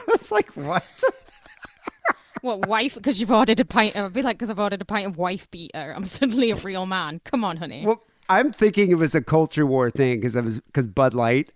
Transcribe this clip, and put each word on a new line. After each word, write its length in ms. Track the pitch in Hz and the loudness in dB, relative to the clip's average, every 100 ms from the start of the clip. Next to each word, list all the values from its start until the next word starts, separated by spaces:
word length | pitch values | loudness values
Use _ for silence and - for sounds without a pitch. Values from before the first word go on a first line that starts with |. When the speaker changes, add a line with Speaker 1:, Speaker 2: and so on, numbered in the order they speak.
| - | 0
Speaker 1:
was 240 | 453 - | 0 0
like, 200 | 415 - - | -2 -2 -6
"What?" 280 | 143 185 - - 523 | -4 -4 -4 -2 -2
<laughs> 40 | - - _ - - - _ - _ - - _ - | -2 -20 _ -20 -20 -20 _ -16 _ -6 -6 _ -10
Speaker 2:
What, 280 | 254 202 196 | -6 -4 0
wife? 280 | 220 269 226 | 0 0 -2
'Cause 160 | 254 202 | -2 -2
you've 140 | 214 | 4
ordered 260 | 214 254 208 | 4 6 2
a 60 | |
pint 320 | - 233 214 202 | 2 2 0 -2
of, 80 | |
I'd 80 | 196 | -4
be 100 | 202 | -2
like, 160 | 262 - | -2 -4
"'Cause 100 | 226 | -6
I've 120 | 196 | -2
ordered 200 | 202 196 | -2 -4
a 40 | |
pint 240 | 196 208 196 | -4 -4 -4
of 80 | 165 | -4
wife 340 | 180 190 - | -4 -4 -10
beater, 420 | 170 170 156 147 | -18 -14 -12 -10
I'm 120 | - | -8
suddenly 480 | 185 - 269 240 233 | -6 -2 0 2 0
a 20 | |
real 320 | 202 196 190 185 | -2 -6 -6 -4
man. 340 | 185 156 170 | -4 -6 -10
Come 180 | - 247 | -6 -2
on, 140 | 202 165 | -2 -4
honey." 280 | 165 113 | -10 -4
Speaker 1:
Well, 200 | 208 226 _ _ - | -2 -2 _ _ 0
I'm 240 | 190 269 | 2 2
thinking 400 | - 214 202 196 | 2 2 4 4
it 20 | |
was 220 | 170 160 160 | 4 4 0
a 40 | |
culture 460 | - 160 156 151 143 | 2 2 2 2 2
war 240 | 131 120 | 2 0
thing 320 | 143 131 120 | 2 0 2
'cause 140 | 120 120 | -2 -2
I 40 | |
was, 200 | 113 110 - | -2 -6 -4
'cause 140 | 143 117 | -4 -2
Bud 280 | 95 131 | 2 2
Light. 360 | 120 117 131 - | 2 2 2 0